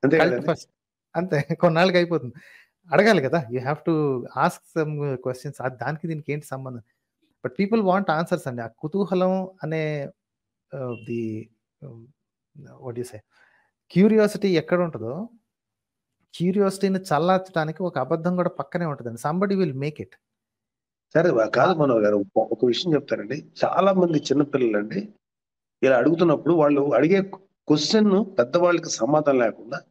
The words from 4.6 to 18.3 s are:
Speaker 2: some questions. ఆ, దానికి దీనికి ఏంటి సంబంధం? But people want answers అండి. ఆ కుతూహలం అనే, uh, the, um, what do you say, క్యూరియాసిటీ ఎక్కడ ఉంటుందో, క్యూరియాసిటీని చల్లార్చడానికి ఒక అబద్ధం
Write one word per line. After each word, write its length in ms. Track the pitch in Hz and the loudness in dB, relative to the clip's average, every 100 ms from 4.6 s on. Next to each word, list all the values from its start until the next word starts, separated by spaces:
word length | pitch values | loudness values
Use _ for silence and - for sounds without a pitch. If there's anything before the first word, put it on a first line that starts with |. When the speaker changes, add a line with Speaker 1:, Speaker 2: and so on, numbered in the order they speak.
| _ - | _ -4
Speaker 2:
some 240 | 156 151 | -4 -4
questions. 500 | 143 127 127 123 147 139 | -6 -6 -6 -8 -10 -8
ఆ, 60 | 123 | -8
దానికి 400 | 123 120 156 170 | -6 -8 -6 -6
దీనికి 260 | 156 147 | -8 -8
ఏంటి 120 | 147 - | -10 -8
సంబంధం? 360 | 131 131 123 - _ _ _ _ _ - | -12 -12 -14 -16 _ _ _ _ _ -12
But 100 | - | -4
people 240 | 196 226 196 | 0 2 2
want 120 | 185 | 0
answers 380 | 196 156 165 175 - | 0 -2 0 -2 -4
అండి. 140 | 120 | -8
ఆ 60 | 113 | -10
కుతూహలం 840 | _ 156 196 202 185 185 190 185 190 | _ -6 -4 0 0 0 0 -6 -10
అనే, 440 | 160 160 156 151 143 _ _ _ _ _ _ 143 | -8 -4 -4 -6 -8 _ _ _ _ _ _ -12
uh, 200 | 127 113 110 | -10 -10 -8
the, 320 | 117 113 110 113 _ _ _ 143 | -8 -6 -8 -12 _ _ _ -20
um, 140 | 117 117 _ _ _ _ 151 | -20 -20 _ _ _ _ -20
what 280 | 139 127 131 | -20 -18 -12
do 100 | 117 | -10
you 100 | 120 | -10
say, 80 | 110 _ _ _ _ _ _ _ | -12 _ _ _ _ _ _ _
క్యూరియాసిటీ 680 | 175 202 220 208 208 202 170 | 4 4 6 2 0 0 0
ఎక్కడ 240 | 147 180 | 0 -2
ఉంటుందో, 480 | 175 135 110 143 233 _ _ _ _ _ _ _ _ _ _ - | -2 -6 -10 -8 -10 _ _ _ _ _ _ _ _ _ _ -4
క్యూరియాసిటీని 640 | 170 190 196 196 196 190 | -2 2 0 0 -2 -2
చల్లార్చడానికి 840 | 190 147 170 185 185 - 156 156 | 0 0 2 0 0 -4 -4 -4
ఒక 140 | 180 151 | -4 -4
అబద్ధం 380 | 131 165 165 | -2 -2 -2